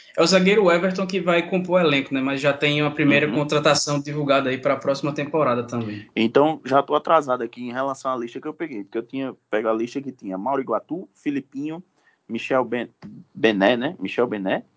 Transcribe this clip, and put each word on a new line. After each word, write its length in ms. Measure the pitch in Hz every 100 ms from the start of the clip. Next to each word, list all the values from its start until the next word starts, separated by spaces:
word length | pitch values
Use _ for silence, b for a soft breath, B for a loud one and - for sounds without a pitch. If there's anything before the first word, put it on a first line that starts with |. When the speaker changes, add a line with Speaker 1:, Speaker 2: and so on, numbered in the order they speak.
| B -
Speaker 1:
é 60 |
o 20 | 170
zagueiro 460 | 190 185 214 185
Everton, 340 | 170 185 185 185
que 140 | 190
vai 280 | 175 170 170
compor 320 | 190 180 180
o 60 | 165
elenco, 280 | 139 135
né? 60 | 135
Mas 220 | 135 139
já 100 | 143
tem 300 | 139 147 147
uma 100 | 147
primeira 360 | 147 147 143 151
Speaker 2:
Uhum. 80 | 151
Speaker 1:
contratação 680 | 147 151 156 143 - 143
divulgada 480 | 143 147 139 135 135
aí 80 | 131
pra 180 | 143 135
próxima 380 | 139 139 160
temporada 500 | 151 143 160 139 120
também. 460 | 117 120 110 104 - -
Speaker 2:
Então, 440 | 113 120 151 156 123
já 160 | 135
tô 140 | 135 147
atrasado 480 | - 165 143 127
aqui 180 | 117 123
em 100 | 123
relação 400 | 120 139 135 135
à 60 | 131
lista 240 | 120 131
que 60 | 147
eu 60 |
peguei, 300 | 151 160 117
porque 140 | 98 113
eu 60 |
tinha 320 | 117 135 135 110 -
pego 200 | 110 113
a 40 |
lista 280 | 110 117 139
que 100 | 135
tinha 260 | 123 101 95
Mauro 240 | 107 139
Iguatu, 460 | 135 - - 165 190
Filipinho, 680 | _ 147 139 131 135 147 160 - _ _ _ -
Michel 380 | 113 - 131 117
Ben-, 240 | 120 117 _ 104 - -
Bené, 440 | - 110 101 98 120
né? 180 | 131 185
Michel 260 | 95 - 123
Bené, 360 | 107 95 151 -